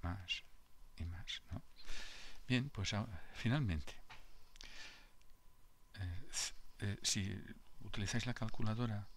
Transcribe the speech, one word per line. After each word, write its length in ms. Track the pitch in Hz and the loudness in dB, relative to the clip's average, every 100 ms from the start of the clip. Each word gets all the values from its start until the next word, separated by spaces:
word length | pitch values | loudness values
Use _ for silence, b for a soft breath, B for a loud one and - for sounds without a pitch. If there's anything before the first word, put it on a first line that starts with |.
más 420 | 85 85 90 - - - - - - - | -2 -4 -2 -4 -4 -14 -14 -14 -12 -4
y 80 | 85 | -4
más, 380 | 85 - - - | -4 -4 -6 -4
¿no? 100 | 82 - - B B B B B B - | -6 -6 -4 B B B B B B 4
Bien, 220 | 123 139 | 4 4
pues 220 | - 95 | 0 2
a-, 140 | 104 - - - - | 2 2 -2 -6 0
finalmente, 580 | 120 139 123 80 - - - - - - - - B B B B B B - - - - - - - | 4 6 6 4 0 -4 -8 -10 -8 -8 -10 -10 B B B B B B -16 -14 -16 -18 -18 -20 -18
eh, 340 | - 90 87 - | -6 -2 0 0
c-, 240 | - - - - - | 0 -2 -2 -8 -2
eh, 200 | 104 98 | -2 2
si 360 | - - 98 98 - - - - | 2 4 2 0 -6 -10 -10 -8
utilizáis 440 | - - 98 120 123 | -2 0 2 2 2
la 80 | |
calculadora 760 | 120 120 - 110 110 120 104 101 | 0 4 6 6 6 2 2 -2